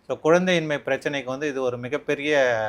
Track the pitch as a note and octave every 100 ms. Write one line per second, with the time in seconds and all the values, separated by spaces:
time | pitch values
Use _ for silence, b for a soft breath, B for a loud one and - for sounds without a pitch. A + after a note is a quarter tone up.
0 | - B2 D#3 F3 F#3 F3 D#3 C#3+ C3+ C3
1 | D3+ C#3+ B2 C3 D3+ C3+ B2+ A#2+ B2 D3
2 | - C#3+ D3 D3 B2+ A2+